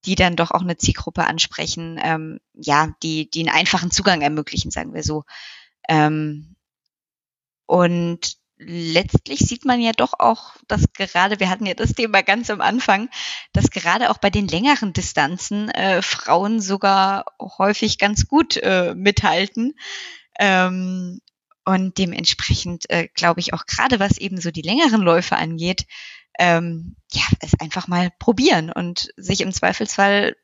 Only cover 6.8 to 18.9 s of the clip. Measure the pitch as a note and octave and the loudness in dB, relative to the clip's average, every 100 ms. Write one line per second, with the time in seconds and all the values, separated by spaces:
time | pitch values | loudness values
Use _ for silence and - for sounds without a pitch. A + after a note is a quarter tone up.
6.8 | _ _ _ _ _ _ _ _ - F3 | _ _ _ _ _ _ _ _ 0 2
7.8 | F3 F3 E3+ E3+ - - _ _ - E3+ | 4 2 -2 -4 -8 -12 _ _ -12 -8
8.8 | E3 E3 G3 - - C#4+ - A#3+ C#4 A#3+ | 0 0 2 0 0 -4 -2 -2 0 2
9.8 | A#3 A3 B3+ - - A3+ - - _ G#3 | 2 0 -2 2 2 2 -6 -20 _ 0
10.8 | - - G3 F3 F#3+ G3+ F#3 F#3 G#3 E3+ | 0 0 -2 2 2 2 -2 -2 -4 -2
11.8 | - - A3+ G3 - G#3 A#3 G#3 - A#3 | -2 0 2 2 4 0 0 0 0 0
12.8 | - G3 A#3+ - - - - - - - | 2 2 0 -10 -10 -12 -4 2 2 2
13.8 | E3+ G3 B3 A3 G3+ G3 G3+ E3 C4 C#4+ | 0 2 2 2 2 0 0 0 2 2
14.8 | G#3 F3+ F#3 - C#3+ F3+ - G3+ G#3+ - | 0 -4 -4 -2 -2 -2 -4 -4 -4 -2
15.8 | F#3+ F#3 G3 - - E3 G3+ A3+ F#3+ G3 | 0 0 0 -6 0 2 2 -2 -2 0
16.8 | G3 G3 F#3+ G3 - _ F#3 - G3 G#3 | 2 2 2 0 -6 _ -16 -2 0 2
17.8 | A3 - G3+ G#3 - C#4+ - - - F#3+ | -2 2 0 0 2 2 2 0 2 2
18.8 | F3 | 0